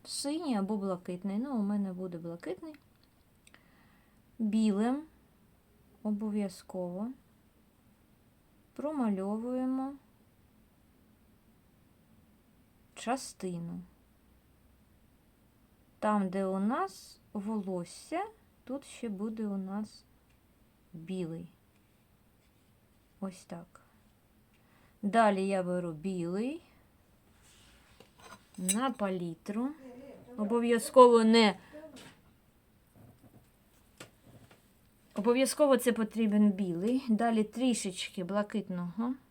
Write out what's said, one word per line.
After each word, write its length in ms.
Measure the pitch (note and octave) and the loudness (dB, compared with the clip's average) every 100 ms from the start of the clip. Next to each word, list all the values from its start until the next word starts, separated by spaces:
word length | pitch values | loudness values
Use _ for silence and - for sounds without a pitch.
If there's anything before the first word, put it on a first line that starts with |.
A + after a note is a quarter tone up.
синій 520 | - - C#4+ D#4 E4 | -10 -6 -4 -4 -2
або 220 | G#3+ G3 G#3+ | -2 0 -2
блакитний. 600 | G3 F3+ F#3 F3+ G3 G3+ | -2 -4 -6 -6 -4 -4
Ну, 180 | C4+ | -2
у 60 | B3 | -2
мене 320 | G3+ G#3 G3 | 0 -2 -2
буде 240 | F3+ F#3 E3+ | -6 -8 -8
блакитний. 580 | E3+ E3+ - F#4 E4 D4+ _ _ _ _ _ _ - - - - - - _ - - - | -10 -10 -10 -10 -12 -18 _ _ _ _ _ _ -20 -20 -20 -20 -20 -20 _ -20 -20 -4
Білим 640 | G#3+ A3 G#3+ G3 A#3 C#4 D#4 - _ _ - _ _ _ - - | 0 2 4 4 2 0 -6 -20 _ _ -20 _ _ _ -20 -10
обов'язково 1080 | G#3+ G#3 G#3+ G#3 G3 - - F#3 F3+ F3+ A3+ C4+ _ _ _ _ _ _ _ _ _ _ _ _ _ _ _ | -6 -4 -2 -2 -4 -8 -12 -8 -6 -6 -8 -10 _ _ _ _ _ _ _ _ _ _ _ _ _ _ _
промальовуємо 1200 | - C#4 D4+ A3+ F#3+ G3 G#3+ A#3+ B3+ C4 C4 C4+ C#4+ - _ _ _ - _ - _ _ _ - _ - _ - - _ _ - - - - - - _ - - _ - | -8 -6 0 0 0 -2 -4 -4 -4 -2 -4 -6 -10 -20 _ _ _ -20 _ -20 _ _ _ -20 _ -20 _ -20 -20 _ _ -20 -20 -20 -20 -20 -20 _ -20 -20 _ -20
частину. 880 | - A3 C4 - - F#3 E3+ E3+ F3 F3+ - - - _ - _ _ - - - - - - _ _ _ _ _ _ - - | -10 -4 -4 -6 -8 -8 -6 -8 -10 -14 -20 -20 -20 _ -20 _ _ -20 -20 -20 -20 -20 -20 _ _ _ _ _ _ -20 -4
Там, 300 | G#3+ G#3 F#3+ | 0 2 0
де 160 | F#3+ | 0
у 140 | F#3+ F#3+ | -2 0
нас 600 | G3+ D4 F#4+ - - - - | 0 0 -4 -6 -20 -20 -12
волосся, 920 | G#3+ G3 A3 F#3 F3+ F3 - - E4+ G#4+ - - _ | -8 -4 -6 -4 -6 -6 -14 -8 -6 -6 -12 -20 _
тут 220 | - C4 | -12 -10
ще 240 | - - A#3 | -10 -10 -8
буде 380 | F#3+ A3 A3 G#3+ | -6 -6 -4 -4
у 100 | G3 | -4
нас 480 | F#3+ G3+ G#3+ - _ _ _ _ _ _ _ _ _ | -6 -8 -8 -14 _ _ _ _ _ _ _ _ _
білий. 580 | E3 D#3+ F#3 E3 E3 E3+ _ _ _ _ _ _ _ _ _ _ _ _ _ _ _ _ _ | -16 -8 -6 -6 -8 -14 _ _ _ _ _ _ _ _ _ _ _ _ _ _ _ _ _
Ось 240 | F#3+ F#3 | -12 -12
так. 360 | - E3+ E3+ - - _ _ _ _ _ _ _ _ - - _ | -16 -16 -16 -20 -20 _ _ _ _ _ _ _ _ -20 -20 _
Далі 460 | G3+ A3+ G#3+ G3 G3 | 0 4 4 4 0
я 160 | F#3+ | 0
беру 280 | F3+ F3+ F3 | 0 -2 -4
білий 680 | D#3 F#3 F#3 E3+ F#3+ B3 E4 - - - _ _ _ _ - - - - - - - - - - - - - | -6 -6 -4 -2 -2 -4 -6 -14 -20 -20 _ _ _ _ -20 -20 -20 -20 -20 -20 -20 -20 -20 -20 -20 -20 -6
на 340 | F#3 G#3 C4+ | -2 0 0
палітру. 800 | A3 G3+ F#3 F3 D#3+ - G#3 C4 D4+ C4 A#3+ C#4 - - B3 | -2 -2 -2 -6 -8 -8 -4 -6 -8 -18 -18 -20 -20 -16 -6
Обов'язково 840 | G#3 A#3 A#3 A#3 - C4 B3 A#3 | 0 2 4 2 6 12 12 12
не, 320 | A3 A3+ G#3+ F3 - - - - - - - - _ _ _ _ _ - - - - - - _ _ - - - - _ - - - - _ _ - _ - | 8 8 8 4 -10 -18 -18 -20 -20 -20 -20 -20 _ _ _ _ _ -20 -20 -20 -20 -20 -20 _ _ -20 -20 -20 -20 _ -20 -20 -20 -20 _ _ -20 _ -12
обов'язково 640 | - G#3+ A#3+ C4 - D4 C4 | -2 2 4 2 4 4 6
це 160 | B3 | 2
потрібен 580 | A3+ A3 A3 A3 G#3 G#3 | 0 -2 0 2 6 4
білий. 520 | F#3+ F#3+ E3+ G#3 B3+ B3+ | 4 -2 0 0 0 0
Далі 340 | G#3+ A#3 A3 | 2 2 2
трішечки 800 | G#3+ A#3 B3+ A3 G3+ F3+ - - | 0 0 0 0 -4 -8 -10 -8
блакитного. 920 | F3+ G3+ G#3 G#3+ F#3+ F3+ F3 F3 A#3+ C4 - | -4 -2 -2 -4 -4 -6 -6 -4 -4 -6 -12